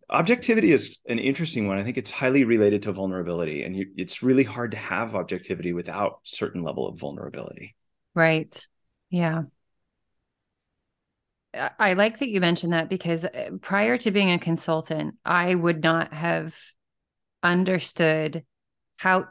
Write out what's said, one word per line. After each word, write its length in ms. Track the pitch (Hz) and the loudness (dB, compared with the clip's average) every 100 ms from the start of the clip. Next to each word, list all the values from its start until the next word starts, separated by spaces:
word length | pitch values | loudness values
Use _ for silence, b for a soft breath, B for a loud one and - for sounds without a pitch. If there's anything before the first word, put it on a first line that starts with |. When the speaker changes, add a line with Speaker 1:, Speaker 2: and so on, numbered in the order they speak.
| - | -2
Speaker 1:
objectivity 640 | 139 170 247 - 220 202 | 0 2 2 2 4 6
is 280 | 135 - - - | 4 2 -8 -6
an 100 | 113 | -2
interesting 480 | 131 139 160 131 101 | -2 -2 -2 -2 -2
one. 100 | 98 | -2
I 60 | |
think 140 | 110 127 | -2 -4
it's 140 | 110 | -6
highly 340 | - 131 139 117 | -2 2 4 6
related 380 | 113 104 101 | 6 4 4
to 100 | 104 | -2
vulnerability, 720 | 95 95 92 85 85 80 76 | -4 -4 -4 -4 -4 -4 -4
and 120 | - 92 | -6 -6
you, 160 | - 95 | -8 -8
it's 260 | 90 - | -10 -2
really 220 | 127 131 117 | 2 4 2
hard 260 | 120 117 | -2 -8
to 60 | 104 | -8
have 360 | - 92 113 | -6 -4 -4
objectivity 600 | 104 87 90 - 87 87 | -4 -4 -6 -6 -6 -4
without 460 | 87 87 90 104 - | -6 -6 -4 -4 -4
certain 400 | - - - 87 | -14 -8 -6 -6
level 240 | 80 67 - | -6 -6 -6
of 100 | - | -8
vulnerability. 800 | 71 71 69 - - - - _ _ _ _ 170 | -10 -10 -12 -12 -14 -14 -20 _ _ _ _ 2
Speaker 2:
Right. 500 | 160 160 - - - _ _ _ - | 2 2 -4 -14 -20 _ _ _ -6
Yeah. 340 | 180 165 160 143 _ _ _ _ _ _ _ _ _ _ _ _ _ _ _ _ _ _ _ _ | -2 0 -2 -6 _ _ _ _ _ _ _ _ _ _ _ _ _ _ _ _ _ _ _ _
I, 180 | - 139 - | -6 -6 2
I 140 | 208 | 2
like 260 | 185 214 226 | 4 2 0
that 100 | 269 | -2
you 100 | 196 | 0
mentioned 320 | 175 170 170 | 2 0 0
that, 160 | 170 160 | 0 -2
because, 380 | 185 170 165 165 | -4 -2 -2 -4
uh, 240 | - - 190 | -6 -10 -10
prior 360 | - 196 220 247 | -4 0 2 2
to 140 | 226 | 2
being 200 | 196 190 | 2 4
a 80 | 175 | 2
consultant, 760 | 165 165 - 160 - 156 151 - - | 0 -2 0 -2 -2 -4 -6 -6 0
I 280 | 175 175 | 2 2
would 300 | 180 170 160 | 2 2 2
not 300 | 160 165 - | 2 2 0
have 440 | 151 170 165 160 - - _ _ _ _ _ _ _ | -4 -2 -2 -4 -12 -20 _ _ _ _ _ _ _
understood 1000 | 175 180 185 185 - - 160 156 156 160 - _ _ _ _ - | 2 4 2 0 -2 2 2 2 0 -6 -12 _ _ _ _ -2
how 320 | 185 185 185 | 2 2 2